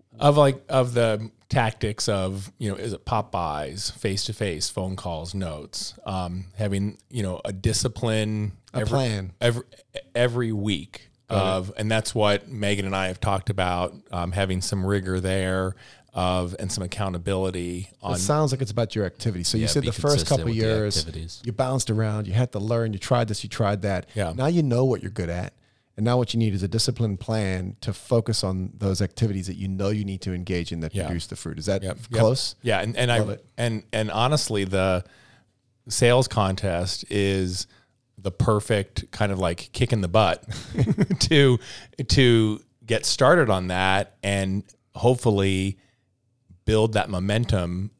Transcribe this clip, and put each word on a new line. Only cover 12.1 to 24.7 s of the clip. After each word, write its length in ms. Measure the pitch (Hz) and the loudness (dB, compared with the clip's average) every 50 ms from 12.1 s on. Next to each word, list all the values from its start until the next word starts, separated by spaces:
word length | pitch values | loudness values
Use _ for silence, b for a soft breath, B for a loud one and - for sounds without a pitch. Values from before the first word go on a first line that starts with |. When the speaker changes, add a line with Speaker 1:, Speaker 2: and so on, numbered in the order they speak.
| - | 0
Speaker 1:
what 360 | 113 107 104 101 98 - - | 2 4 4 4 2 0 -6
Megan 360 | 131 110 104 101 104 101 98 | -6 -4 0 0 0 0 0
and 80 | 95 98 | -2 0
I 140 | 95 95 | 0 -2
have 140 | 92 92 - | -2 -2 -2
talked 280 | - 107 98 98 - - | 0 0 0 0 0 -2
about, 440 | 95 95 90 90 90 90 90 85 - - - - | 0 0 0 0 2 0 -2 -4 -6 -10 -16 -8
um, 220 | - 87 87 85 87 | -6 -6 -4 -2 0
having 260 | 104 98 95 92 92 | 0 0 0 0 -2
some 240 | 92 - 101 98 92 | -2 -2 -2 -2 0
rigor 360 | 95 101 101 92 92 92 92 | 0 0 0 0 -2 -2 -2
there 560 | 90 95 95 98 92 92 92 95 95 95 95 B B B B B B B - | 0 0 0 0 0 0 0 0 -2 -2 -4 B B B B B B B -4
of, 400 | 90 90 90 92 92 90 87 98 - | -2 0 0 2 0 -2 -4 -6 -6
and 100 | - 92 | -6 -6
some 140 | - 104 92 | -6 -6 -6
accountability 1080 | 87 - - 101 95 90 85 87 101 98 92 95 95 90 90 87 87 87 87 98 - _ - | -6 -6 -4 -4 -4 -4 -6 -4 -2 -2 0 -2 -2 -4 -4 -6 -6 -6 -8 -10 -12 _ -10
on 140 | - 98 90 | -6 -4 -4
Speaker 2:
It 40 | 90 | -2
sounds 320 | 95 101 147 151 156 139 | 0 0 2 2 2 2
like 100 | 131 131 | 0 -2
it's 100 | 135 101 | -4 -4
about 220 | 101 120 117 104 - | -2 -2 -2 -2 -2
your 120 | 110 98 | -4 -4
activity. 400 | 90 - - - 117 98 90 85 | -4 -4 -4 -4 -4 -2 -2 -2
So 120 | - - | -2 0
you 40 | 110 | 0
Speaker 3:
Yeah, 60 | - - | 0 2
Speaker 2:
said 140 | - 151 131 | 0 0 0
Speaker 3:
be 40 | |
Speaker 2:
the 60 | 120 110 | 0 -2
first 100 | - - 143 143 135 80 | 0 0 2 2 2 2
Speaker 3:
consistent 20 | - 143 131 | 2 0 0
Speaker 2:
couple 60 | - | 0
Speaker 3:
with 80 | 117 113 | 0 0
the 40 | 110 110 | 0 2
Speaker 2:
years, 300 | 110 110 110 107 104 98 | 2 2 0 0 0 0
Speaker 3:
activities. 440 | 85 80 82 80 80 82 82 - - - | -2 -2 -4 -8 -10 -10 -10 -12 -10 -8
Speaker 2:
you 80 | 120 107 | -8 -2
bounced 360 | - 131 127 135 131 - - | -2 0 0 0 -2 0 0
around, 380 | 110 110 110 107 107 107 104 | 0 0 0 0 0 -2 -2
you 60 | 98 98 | 0 2
had 180 | 113 123 123 | 2 2 2
to 80 | - 101 | 0 -4
learn, 320 | 101 110 117 117 117 113 | -2 0 0 0 0 0
you 80 | 104 92 | -2 -4
tried 300 | - - 127 120 120 107 | 0 2 2 2 2 0
this, 120 | 104 - | -2 -6
you 60 | - 101 | -6 -8
tried 340 | - - 110 101 104 98 92 | -2 0 0 0 0 0 0
that. 260 | 101 95 90 - - - | -2 -2 -2 -4 -6 -4
Speaker 1:
Yeah. 180 | 107 98 82 80 | -2 -2 -2 -2
Speaker 2:
Now 120 | 127 127 | 0 0
you 140 | 156 175 175 156 | 2 2 2 2
know 200 | 131 | 4